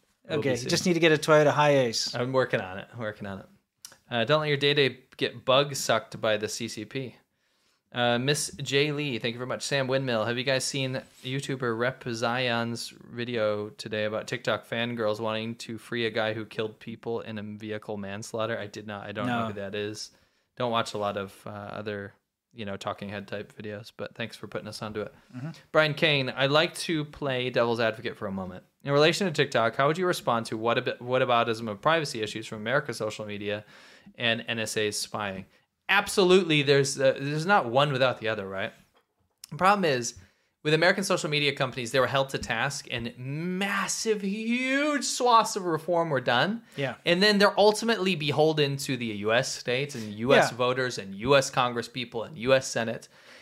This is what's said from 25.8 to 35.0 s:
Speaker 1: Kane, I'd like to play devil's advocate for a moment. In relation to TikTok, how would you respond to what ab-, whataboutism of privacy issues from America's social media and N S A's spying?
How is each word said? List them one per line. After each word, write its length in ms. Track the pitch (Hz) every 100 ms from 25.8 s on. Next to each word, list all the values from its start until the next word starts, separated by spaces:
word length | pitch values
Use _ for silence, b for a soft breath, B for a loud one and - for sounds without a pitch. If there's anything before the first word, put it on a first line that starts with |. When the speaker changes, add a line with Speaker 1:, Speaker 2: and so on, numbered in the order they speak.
| 156
Speaker 1:
Kane, 360 | 147 160 143 127
I'd 200 | 120 139
like 240 | 147 175 -
to 240 | - 160 151
play 440 | - 143 127 127
devil's 300 | 123 120 117
advocate 360 | 113 110 110 -
for 100 | 104
a 60 |
moment. 320 | 95 92 90 - _
In 80 | 135
relation 340 | 143 156 160 196
to 60 |
TikTok, 440 | 151 135 123 113 113
how 100 | 139
would 120 | 165
you 80 | 180
respond 400 | 160 - 117 113
to 100 | 110
what 220 | 113 120
ab-, 200 | 127 -
whataboutism 720 | 123 127 127 120 117 110 113
of 120 | 101
privacy 400 | 151 165 147 117
issues 240 | 107 110 -
from 120 | 110
America's 380 | 107 139 147 117
social 300 | 107 - 107
media 380 | 101 104 104 B B B B B -
and 260 | 120 117 117
N 100 | 117
S 200 | 110 110
A's 200 | 107
spying? 460 | 104